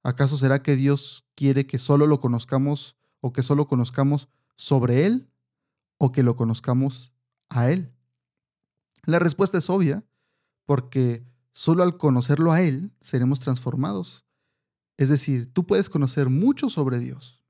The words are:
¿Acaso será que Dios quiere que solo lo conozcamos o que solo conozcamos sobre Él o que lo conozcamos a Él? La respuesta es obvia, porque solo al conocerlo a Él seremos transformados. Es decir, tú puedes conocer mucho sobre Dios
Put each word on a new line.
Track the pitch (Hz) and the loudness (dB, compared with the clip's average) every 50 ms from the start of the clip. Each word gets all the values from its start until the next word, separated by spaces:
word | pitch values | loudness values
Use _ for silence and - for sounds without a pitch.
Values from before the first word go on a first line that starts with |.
¿Acaso | _ 131 127 - 143 131 151 | _ -4 0 0 0 0 0
será | 139 135 131 135 139 135 | 0 2 2 2 2 2
que | 151 143 | 0 0
Dios | 131 135 139 143 139 - - - - _ _ _ | 2 2 0 0 0 -4 -12 -16 -18 _ _ _
quiere | - 139 139 135 139 135 | -2 0 2 2 2 0
que | 135 - | -2 -6
solo | 127 - - 143 143 147 | -8 0 2 4 4 6
lo | 151 151 135 | 4 2 2
conozcamos | - 123 120 117 - - 139 131 135 143 147 139 - - _ _ _ _ _ _ | 0 -2 -2 -2 -4 -2 -2 -2 0 -2 -4 -6 -8 -18 _ _ _ _ _ _
o | - 127 120 | -8 -6 -4
que | - 123 | -4 -2
solo | - 147 143 151 | 0 0 0 0
conozcamos | - 139 123 120 123 127 - 139 139 143 143 - _ _ _ _ _ _ | 0 0 -2 -2 -2 -2 -2 0 0 0 -2 -6 _ _ _ _ _ _
sobre | - - - 147 131 120 120 120 135 160 | -12 -2 0 0 2 2 2 2 2 2
Él | 202 233 262 - _ _ _ _ _ _ _ _ _ _ _ _ _ _ | 2 0 -2 -6 _ _ _ _ _ _ _ _ _ _ _ _ _ _
o | _ - 127 | _ 0 0
que | 127 143 127 | 2 2 2
lo | 123 117 | 2 2
conozcamos | 123 120 113 113 110 - - 123 127 135 135 127 - - _ _ _ _ _ _ _ _ _ | 0 -2 -2 -2 -4 -2 -2 0 0 0 -2 -6 -10 -20 _ _ _ _ _ _ _ _ _
a | - 123 120 127 | -2 0 0 0
Él? | 165 190 170 127 _ _ _ _ _ _ _ _ _ _ _ _ _ _ _ _ _ _ _ _ _ - - | 0 -2 -4 -10 _ _ _ _ _ _ _ _ _ _ _ _ _ _ _ _ _ _ _ _ _ -10 -4
La | - 160 170 | 0 0 2
respuesta | 175 170 135 - 196 190 - 175 | 2 0 0 0 -2 0 0 -2
es | - - | -2 0
obvia, | 185 196 180 139 143 202 - _ _ _ _ _ _ _ _ _ _ _ _ | 0 2 2 0 0 -4 -8 _ _ _ _ _ _ _ _ _ _ _ _
porque | - 143 123 123 127 - 135 127 120 117 117 - - _ _ _ _ _ | 0 0 0 0 -4 -2 0 0 0 -2 -6 -12 -20 _ _ _ _ _
solo | - - 160 165 180 180 | -4 0 2 2 4 2
al | 180 170 | 2 0
conocerlo | 180 - 147 131 123 120 127 143 143 160 170 | 0 0 2 2 2 2 0 2 2 4 2
a | 160 170 | 4 4
Él | 185 160 131 135 180 208 _ _ | 2 2 0 -2 -8 -12 _ _
seremos | - - - 127 123 127 139 131 | -12 -4 -2 0 0 0 0 -2
transformados. | - 131 127 123 - 123 120 123 139 180 202 190 170 - - - _ _ _ _ _ _ _ _ _ _ _ _ _ _ _ | -2 -4 -4 -4 -4 -6 -4 -4 -4 -4 -4 -8 -10 -10 -16 -20 _ _ _ _ _ _ _ _ _ _ _ _ _ _ _
Es | - 139 131 | -2 2 2
decir, | 151 135 - - 135 123 117 - | 2 0 0 -2 -4 -4 -4 -4
tú | _ 185 175 | _ -4 0
puedes | - 202 196 196 - | 2 0 0 0 0
conocer | - 160 139 127 - 156 139 127 | -2 -2 -2 0 0 -2 0 0
mucho | 131 147 196 269 277 - - 247 | 2 2 2 2 0 0 -4 -4
sobre | - 170 143 131 123 120 | -2 -2 -2 -2 -2 -4
Dios | 120 123 123 - - - _ _ _ | -6 -8 -12 -14 -18 -20 _ _ _